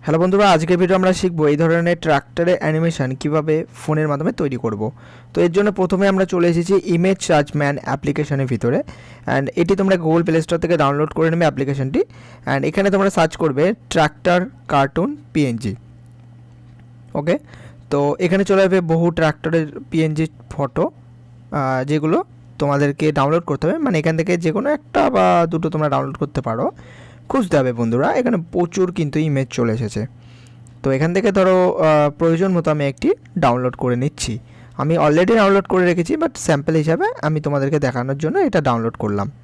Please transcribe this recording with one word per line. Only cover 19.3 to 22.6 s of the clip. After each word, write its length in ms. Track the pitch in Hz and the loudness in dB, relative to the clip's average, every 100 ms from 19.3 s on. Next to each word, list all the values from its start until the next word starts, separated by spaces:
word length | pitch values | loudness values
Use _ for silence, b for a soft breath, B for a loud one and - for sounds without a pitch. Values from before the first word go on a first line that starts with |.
| 151 160 165 151 - 131 | 0 -2 -2 -2 -8 -6
পিএনজি 360 | 165 160 156 160 - - | -2 -2 -2 -4 -6 -14
ফটো, 400 | - 139 - 208 - - - - - - | -6 -6 -2 -4 -6 -20 -20 -20 -20 -8
আহ, 340 | 147 135 131 | -4 -2 -2
যেগুলো 400 | 135 151 156 202 403 - - | -2 -2 0 -2 -2 -14 -20
তোমাদেরকে 540 | - | -4